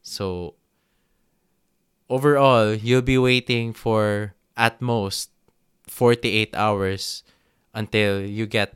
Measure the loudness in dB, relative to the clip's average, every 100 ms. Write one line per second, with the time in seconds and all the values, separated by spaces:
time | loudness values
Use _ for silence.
0 | -16 -8 -6 -6 -10 _ _ _ _ _
1 | _ _ _ _ _ _ _ _ _ _
2 | _ 0 2 4 6 6 2 0 0 0
3 | 2 2 4 0 0 -4 -4 -6 -2 0
4 | 0 -2 -6 -14 _ -2 -2 0 -4 -2
5 | -4 -8 -12 _ _ _ _ _ -20 0
6 | 2 2 0 0 -2 -2 0 0 -2 -4
7 | -8 -12 _ _ _ _ _ -10 -2 0
8 | 2 0 -4 -6 -4 -2 -4